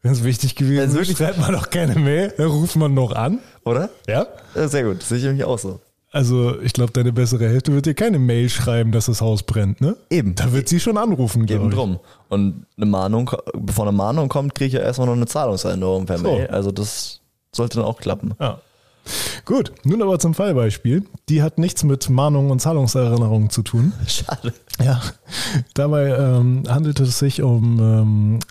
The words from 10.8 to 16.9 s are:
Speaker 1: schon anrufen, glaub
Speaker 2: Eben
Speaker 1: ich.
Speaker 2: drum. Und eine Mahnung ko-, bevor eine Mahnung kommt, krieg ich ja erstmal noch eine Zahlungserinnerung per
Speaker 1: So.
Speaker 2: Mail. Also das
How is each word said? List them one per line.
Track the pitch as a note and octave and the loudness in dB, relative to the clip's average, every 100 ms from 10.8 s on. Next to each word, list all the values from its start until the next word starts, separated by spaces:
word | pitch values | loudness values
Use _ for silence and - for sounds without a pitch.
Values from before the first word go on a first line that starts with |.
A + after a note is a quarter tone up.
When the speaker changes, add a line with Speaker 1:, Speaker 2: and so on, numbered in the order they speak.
Speaker 1:
schon | A#3 G#3 | 0 0
anrufen, | A#3 D#3+ B2 A#2 | 0 0 0 0
glaub | A2 G#2 | 0 0
Speaker 2:
Eben | G#2+ | 0
Speaker 1:
ich. | |
Speaker 2:
drum. | G#2 A2+ F2+ - - _ | 0 -2 -4 -8 -20 _
Und | G2+ G2 F2+ - - | 0 0 -2 -14 -4
eine | G#2+ | 0
Mahnung | G2 F#2+ A2+ B2 | 0 0 0 -2
ko-, | - - - | -6 -8 -8
bevor | G2 G#2 G#2 | -4 -2 0
eine | |
Mahnung | G2+ G2 C#3+ C#3 | 0 0 0 0
kommt, | C#3+ C#3+ | -2 -4
krieg | - C3+ | -2 -2
ich | |
ja | B2+ | 0
erstmal | - B2+ B2+ | -2 0 0
noch | |
eine | A#2+ A#2 | 0 -2
Zahlungserinnerung | D3 C3+ F#2+ - F#2 F#2 F#2+ F#2 | -2 -2 -2 -2 -2 0 -2 -2
per | F2 | -2
Speaker 1:
So. | |
Speaker 2:
Mail. | F2 B2+ F2+ | 0 0 -2
Also | - G2 | -2 -2
das | F#2+ G#2 | -4 -6